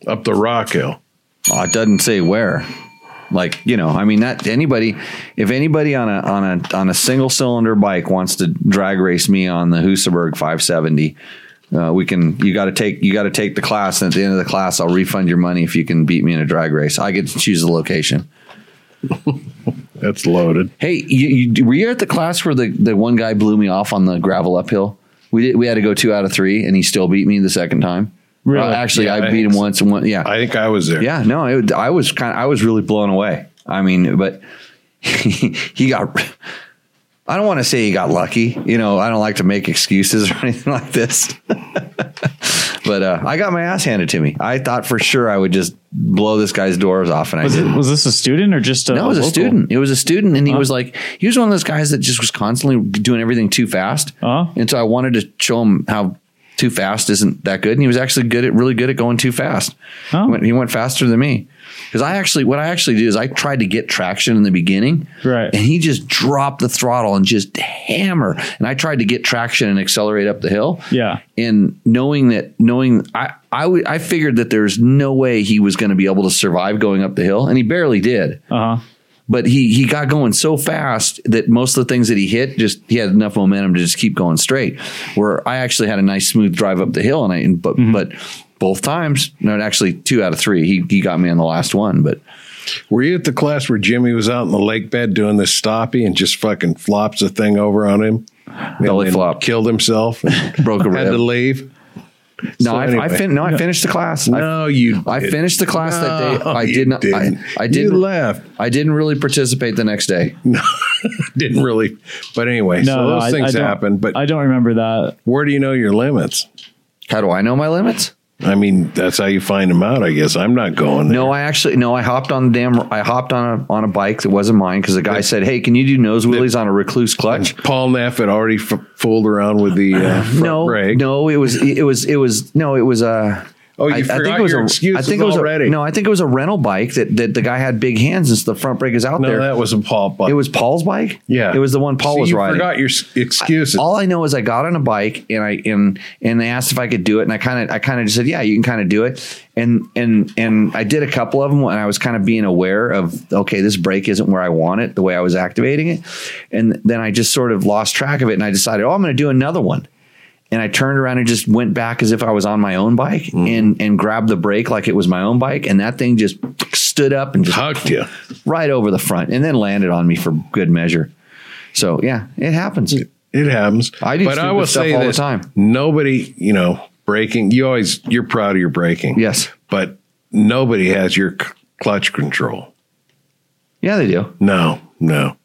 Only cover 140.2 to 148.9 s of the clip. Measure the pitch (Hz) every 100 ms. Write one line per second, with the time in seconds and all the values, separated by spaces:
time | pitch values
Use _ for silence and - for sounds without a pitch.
140.2 | 95 143 143 - 120 170 170 196 226 -
141.2 | - 123 101 135 135 135 143 135 147 147
142.2 | - 135 98 - - 147 135 - - 127
143.2 | 123 - - 160 139 - 156 208 190 170
144.2 | 160 135 113 117 160 170 127 104 107 -
145.2 | - 110 107 101 113 104 101 95 - -
146.2 | 117 117 117 123 127 127 120 113 95 107
147.2 | 107 107 127 123 113 107 - 123 107 110
148.2 | 127 - 110 107 113 113 92